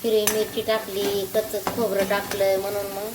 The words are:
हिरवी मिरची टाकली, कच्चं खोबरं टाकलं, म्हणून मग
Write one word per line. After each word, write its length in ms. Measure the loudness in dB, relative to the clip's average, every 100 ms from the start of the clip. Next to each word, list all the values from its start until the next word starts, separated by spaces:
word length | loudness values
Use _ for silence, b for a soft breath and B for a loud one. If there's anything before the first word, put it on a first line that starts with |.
हिरवी 220 | 2 2 4
मिरची 280 | 2 0 -2
टाकली, 640 | 0 0 0 -2 0 0 0 0
कच्चं 240 | 0 -2 -4
खोबरं 420 | 0 0 2 2
टाकलं, 500 | 0 0 0 2 2
म्हणून 320 | 0 -2 -4
मग 180 | -6 -8